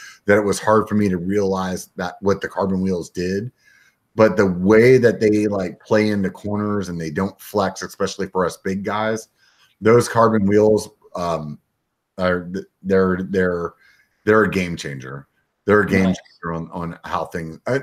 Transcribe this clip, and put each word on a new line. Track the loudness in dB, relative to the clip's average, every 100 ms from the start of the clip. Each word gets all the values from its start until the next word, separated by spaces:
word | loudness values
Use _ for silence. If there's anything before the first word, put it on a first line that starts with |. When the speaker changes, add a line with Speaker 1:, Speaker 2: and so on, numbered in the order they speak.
| -20 -10 2
Speaker 1:
that | 2
it | 2
was | -2
hard | 2 2 2
for | 0
me | 0
to | -2
realize | -2 -2 0 -2 -4 -8 -10 -10
that | -10 -4
what | -2 -2
the | -4
carbon | -4 -2 0
wheels | -2 -4 -6
did. | -6 -4 -4 -6 -14 _ _ _ _ _ 2
But | 4 4
the | 2
way | 2 4 6 8 6
that | 4 2
they, | 2 2 0
like, | -2 -6 -10
play | 0 2 2
into | 0 -4
corners | -6 -8 -6 -4 -4 -6
and | -8
they | -6
don't | -4 -6 -8
flex, | -6 -2 -2 -4
especially | -12 -8 -8 -6 -6
for | -2 -4
us | -4
big | -6 -6 -4
guys, | -4 -4 -4 -8 _ _ _ _ _
those | 4 4 4
carbon | 2 2 2 2
wheels, | 4 4 4 0 _ _ -8
um, | -4 -4 -6 -14 _ _ _ _ _ -4
are, | -2 -2 -4 -10 -12 _
they're, | 0 2 2 0
they're, | -2 -2 0 -2 -6 -10 _ _ _ _
they're | 2 4
a | 4
game | 0 -4 -8
changer. | -10 -12 -14 -16 -18 _ _ _ 2
They're | 2
a | 4
game | 2
Speaker 2:
Nice. | 2 0
Speaker 1:
changer | -8 _ -8
on, | -8 -8
on | -10 -10 -12
how | -8 -6 -6
things. | -8 -10 -12 -6
Uh, | -6